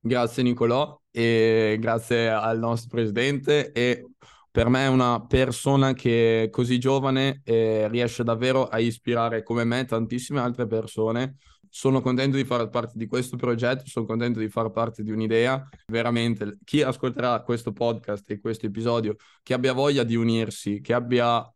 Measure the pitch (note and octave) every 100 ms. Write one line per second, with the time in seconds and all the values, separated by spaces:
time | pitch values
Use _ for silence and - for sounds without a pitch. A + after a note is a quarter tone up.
0 | A#2 B2 A#2 A#2 B2 A#2+ A#2 B2 D3 -
1 | _ A#2+ A#2 A2+ A2+ A2+ A2 A2 A2+ A2+
2 | A#2 A#2+ A2+ A2 A2 A2+ A#2 A#2 - A#2+
3 | A2+ G#2 C3 C#3+ C#3+ D3 C#3+ A#2 B2 A#2
4 | - _ - _ _ - A#2 B2+ C3+ C3
5 | B2 A#2 G#2 C3 B2+ A#2 C3+ C#3 C3+ B2+
6 | B2 A#2 A2+ A2+ A2 - B2 B2 C3 C3+
7 | C3+ C3 C3+ C3+ - A2+ A2+ A2 G#2+ A#2
8 | A#2+ - A#2 A2+ B2+ C3 B2+ A2+ A#2 A#2
9 | - A#2 A#2 A2+ G#2 A#2 A#2 B2 B2+ A2+
10 | A2+ B2 - C#3+ B2 A#2+ A2+ A2 G#2+ -
11 | A2 A#2 C3 C#3 _ _ _ - C3+ C3
12 | B2+ B2 C3+ C3+ C3+ B2 A2 A#2+ A#2 A2
13 | A2 B2 B2+ B2 B2 A#2 A#2+ C3+ - -
14 | A2 A2+ A#2+ A2+ G#2+ A#2 A2 A2 A2+ A2+
15 | G#2+ A2 A2 A2+ A#2+ C3+ C3+ - - A2+
16 | A#2 A#2+ A#2 G#2+ G#2 G2+ - D3+ C3 B2+
17 | B2+ B2 B2 A2+ A2+ A#2 A#2 G2+ A#2 A2+
18 | - G#2 - G#2 A2+ A2 A2 G#2+ A#2 A#2
19 | G#2+ G#2 _ _ - B2+ C3 B2+ C#3+ C#3
20 | A#2 A#2 A#2 A2+ A2 - G#2 G#2 - A#2+
21 | A#2+ A#2+ A#2+ A#2 A2+